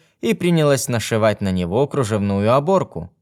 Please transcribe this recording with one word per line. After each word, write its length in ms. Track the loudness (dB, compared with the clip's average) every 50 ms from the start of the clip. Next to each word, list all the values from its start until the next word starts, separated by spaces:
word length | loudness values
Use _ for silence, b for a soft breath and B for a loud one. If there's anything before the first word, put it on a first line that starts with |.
| b b b b
и 140 | -2 -2 -2
принялась 540 | 0 0 0 2 2 4 2 2 0 0 -2
нашивать 520 | -4 -4 -2 -2 0 2 2 2 0 0
на 100 | -2 -2
него 360 | -2 -2 -2 -2 0 0 0
кружевную 640 | 0 0 -2 -2 0 0 -2 0 0 0 0 2 2 2
оборку, 580 | 2 2 2 0 0 0 -2 -10 -12 -12 -14 _ _